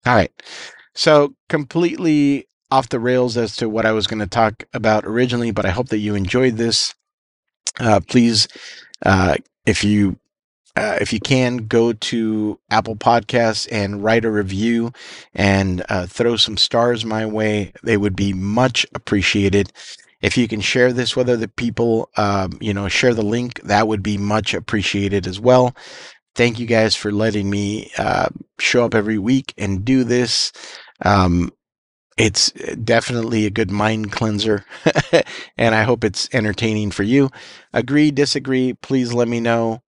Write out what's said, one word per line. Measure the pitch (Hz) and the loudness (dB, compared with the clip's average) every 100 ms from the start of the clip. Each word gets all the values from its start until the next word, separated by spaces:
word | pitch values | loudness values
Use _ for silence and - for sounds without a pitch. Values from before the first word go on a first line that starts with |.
| 127 | 4
All | |
right. | 120 85 _ - - - - _ | 2 2 _ -20 -18 -18 -20 _
So | - 165 151 143 _ _ | -2 4 4 4 _ _
completely | 156 143 165 175 - 170 151 143 139 - _ _ | -6 -4 -2 -2 0 0 2 2 0 -4 _ _
off | 135 131 | -2 0
the | 131 | -4
rails | 120 127 127 117 | 0 2 2 0
as | 113 - | -4 -2
to | 117 | -2
what | 107 110 | 0 0
I | |
was | 110 101 | 0 -2
gonna | 113 104 | -4 -4
talk | 120 110 104 - | 0 0 0 -12
about | 123 110 107 | -4 0 0
originally, | 98 113 123 120 117 | 0 -2 0 0 -2
but | 107 95 | -2 -2
I | |
hope | 98 127 | -2 -2
that | 107 | -2
you | 107 | -2
enjoyed | 101 95 123 131 110 | -2 0 2 2 0
this. | 117 107 - - _ _ _ _ _ _ - - | 0 0 -2 -8 _ _ _ _ _ _ -12 -4
Uh, | 120 104 | 2 2
please, | 87 127 117 110 - - - - - - | 4 4 4 4 0 -4 -20 -20 -20 -2
uh, | - 95 90 - - _ - | 2 4 4 0 -4 _ -2
if | 101 | 0
you, | 104 104 101 90 _ _ _ _ _ - | 2 2 2 -2 _ _ _ _ _ -4
uh, | 107 - | -2 -2
if | 104 | -2
you | 113 | -4
can, | - 131 127 123 | 0 2 2 -2
go | 110 120 117 | 0 2 2
to | 107 - 120 110 110 107 - _ | 0 -4 -2 -2 -2 -4 -6 _
Apple | 113 110 107 | -2 0 -2
Podcasts | - 117 110 123 117 107 - | 2 2 2 0 0 0 -6
and | 110 101 101 | -4 -4 -2
write | 104 117 | 0 2
a | 113 | 2
review | 107 98 95 113 117 117 123 - - - | -2 -2 -2 0 0 -2 -8 -20 -20 -18
and, | - 101 98 98 90 - | 0 2 4 2 -2 -4
uh, | 101 90 | -4 -4
throw | - 117 117 | -2 0 2
some | - 101 | -2 0
stars | - 117 120 120 | 0 2 2 0
my | 113 110 110 | -2 -4 -4
way. | 107 110 107 95 - | -2 0 0 -4 -8
They | - 104 | -2 0
would | 104 95 | 2 0
be | 101 | -2
much | 92 98 110 131 120 - | -2 -2 2 2 0 -4
appreciated. | - - 104 92 104 98 101 98 - - - _ _ | -6 -2 0 2 2 2 2 0 -8 -20 -20 _ _
If | 101 - | -2 0
you | 117 | 0
can | 107 | -2
share | 98 127 127 | -2 2 2
this | 123 120 - | 2 -2 0
with | 123 | 0
other | 120 110 | 0 -2
people, | - 120 113 117 113 - - | -4 -4 0 0 0 -2 -2
um, | 104 101 95 - | 0 0 -2 -6
you | 110 | -4
know, | 98 101 | -4 -2
share | - 127 | 0 2
the | 113 | 2
link, | 104 117 123 - | 0 -2 -4 -10
that | - 104 110 | 0 2 2
would | 110 | 0
be | 101 104 | -2 -2
much | 101 107 101 | 0 -2 -2
appreciated | 95 - 110 98 101 101 98 92 | -6 -4 -4 -2 -2 0 -2 -4
as | 92 | -2
well. | 117 127 127 - - - - - _ | 4 4 4 -2 -20 -20 -20 -20 _
Thank | - 120 113 | 0 0 0
you | 117 | 0
guys | 113 110 | 2 2
for | - 104 | 0 -2
letting | 104 110 104 98 | 0 0 0 -2
me, | 101 101 107 - - | -2 -2 -4 -8 -6
uh, | 113 - - - - _ | -2 0 -2 -4 -20 _
show | - 123 | -2 0
up | 117 | 2
every | 110 104 110 | 0 0 -2
week | 101 131 131 - | 0 0 -2 -8
and | 104 95 | -4 -4
do | 104 131 | 0 2
this. | 120 123 120 - - - - - - _ | 2 0 0 -2 -4 -8 -20 -20 -20 _
Um, | - 101 92 87 85 _ _ _ _ _ _ - | 2 4 4 2 0 _ _ _ _ _ _ 0
it's | 110 98 - | 0 2 -2
definitely | - - - 113 113 - 123 113 113 107 | -2 -10 -8 0 0 2 -4 -2 0 0
a | |
good | 101 107 | -2 -2
mind | 101 107 110 107 | 0 0 -2 -4
cleanser, | - 113 104 110 104 - - - - - | -4 -2 0 0 -2 -4 -4 0 0 0
<laughs> | 165 - - - - | 0 0 -10 -14 -2
and | 117 | 2
I | 110 | 2
hope | 110 117 | 2 0
it's | 113 92 - | 0 -4 -4
entertaining | 123 107 98 113 107 104 | -2 -2 -2 -2 -2 -2
for | 98 | -2
you. | 101 135 135 - - - _ | 2 2 2 -2 -20 -20 _
Agree, | - 127 147 151 | -4 0 2 2
disagree, | 143 139 143 127 131 127 | 2 0 0 -2 0 0
please | 117 - 135 123 | -4 -2 -2 0
let | 120 117 | 0 0
me | 117 | 0
know. | 117 117 113 113 | 0 0 0 -4